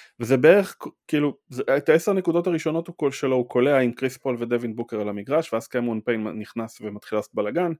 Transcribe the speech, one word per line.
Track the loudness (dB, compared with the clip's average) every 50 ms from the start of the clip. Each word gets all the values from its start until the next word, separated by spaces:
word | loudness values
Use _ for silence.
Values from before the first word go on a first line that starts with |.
| -20 -20 _ -8
וזה | 0 2 2
בערך, | 6 8 8 8 8 6 0 -6 -14 -16 -16 _ _ _ -2
כאילו, | 0 0 0 0 -2 _ _ -14
זה, | -8 -6 -2 0 0
את | 0 4 4
העשר | 4 4 4 2
נקודות | -2 0 0 0 0 0 0
הראשונות | 0 -2 -2 -2 -2 -2 -2 -6
הוא | -6 -8
כל, | -2 -2 -2
שלו | -2 -2 -2 0 0
הוא | 0 0 0
קולע | 2 2 4 4 4 4
עם | 4 2
קריס | 0 -2 -6 -6 -6
פול | -4 -4 -4 -4 -4
ודווין | -2 -2 -2 -2 -2 -4 -6
בוקר | -6 -8 -6 -4 -4
על | -4 -4
המגרש, | -6 -6 -6 -2 -2 -2 -2 -2
ואז | -4 -6 -6 -4
קמרון | -4 -4 -2 -2 -4 -4
פיין | -2 -2 -4 -2 -4 -6
נכנס | -8 -10 -12 -10 -8 -8 -8 -8 -10 -12
ומתחיל | -12 -12 -12 -12 -12 -6 -6 -6
לעשות | -6 -4 -4
בלאגן, | -4 -4 -2 -2 -2 -2 -2 -4